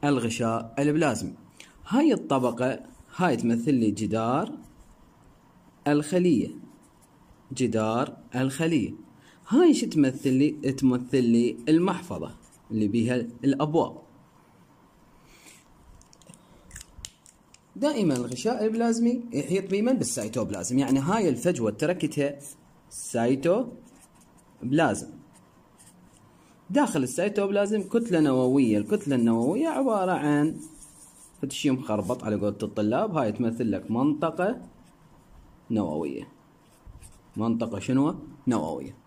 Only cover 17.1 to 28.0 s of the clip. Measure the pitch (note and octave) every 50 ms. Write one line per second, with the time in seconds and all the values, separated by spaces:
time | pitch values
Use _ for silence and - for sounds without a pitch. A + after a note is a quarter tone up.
17.1 | _ _ _ - - _ _ _ _ - _ _ _ - A3 D4 D4+ A#3 G3+ E3
18.1 | C#3 B2 B2 A#2 B2 - - G#3+ B3 A#3 G#3+ A3 A3 A3+ A#3 A#3 A3+ A#3 A#3 A#3
19.1 | A#3+ - - - - C3+ C#3+ - F3 G3 F#3+ F#3+ F#3 G3+ G#3+ A#3+ C4+ A3+ C3+ -
20.1 | - - G#2+ G#2+ A2 B2+ A2 F2+ G2+ F#2+ F2+ - B2+ C3 C#3 B2 C3+ C3+ C3+ D3+
21.1 | G3 A3+ G#3+ E3+ C3 A#2+ - F3+ F3+ C3+ A#2 G#2+ G#2 - - D#3 F3+ F3+ - D3
22.1 | - D3 C#3+ C#3 C#3+ - - - - - _ _ _ _ _ _ - - - -
23.1 | - A#2+ A#2 A#2+ C3+ C3+ C#3 E3 F3+ A3 C4 - - - - - - - - -
24.1 | _ - - _ _ - _ _ _ _ - B2 C3+ D#3 E3 C3+ G#2 D#2+ - -
25.1 | - - - - - - - _ _ _ _ _ _ _ - - _ - - -
26.1 | _ - _ - _ - - _ _ - _ _ F3+ C#4 C#4+ A#3 - D#3+ C3 B2
27.1 | - - F3 G#3 G3+ - G3+ G3 G3+ G3+ G3+ G3 G#3 G#3+ F#3+ F#3 - A#3